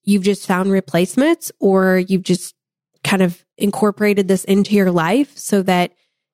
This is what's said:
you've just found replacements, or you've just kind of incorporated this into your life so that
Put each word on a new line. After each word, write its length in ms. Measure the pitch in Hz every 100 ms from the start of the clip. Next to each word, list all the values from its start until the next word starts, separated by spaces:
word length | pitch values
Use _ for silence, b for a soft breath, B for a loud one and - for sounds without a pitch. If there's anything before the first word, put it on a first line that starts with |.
you've 200 | - 202
just 240 | 190 196 -
found 240 | 180 196
replacements, 800 | 196 - 170 185 - 302 339 - -
or 400 | 202 190 190 185
you've 240 | 185 190
just 320 | 185 180 - _ _ _ _ _
kind 180 | - 196
of 220 | 180 175 _ -
incorporated 680 | 202 - 208 202 208 202 185
this 160 | 190
into 320 | - 196 196 208
your 160 | 185
life 440 | 175 160 240 285 -
so 260 | - 202
that 280 | 185 180 175 _ _ _ _